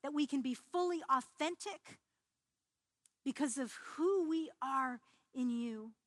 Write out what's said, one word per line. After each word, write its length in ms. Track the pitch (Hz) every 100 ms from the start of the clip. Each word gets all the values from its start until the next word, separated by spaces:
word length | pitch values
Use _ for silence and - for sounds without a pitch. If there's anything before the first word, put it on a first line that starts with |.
that 100 | 277
we 140 | 294 285
can 140 | 277
be 120 | 254
fully 460 | 247 - 359 359 339 -
authentic 880 | 262 - - 302 349 415 381 - - _ _ _ _ _ _ _ _ _ _ _ _
because 340 | 269 - 285 247
of 140 | 247 - - -
who 320 | 339 392 320
we 220 | 320 320 -
are 380 | 262 269 262 240 _ _ _
in 160 | 262 247
you. 420 | 233 233 220 220 -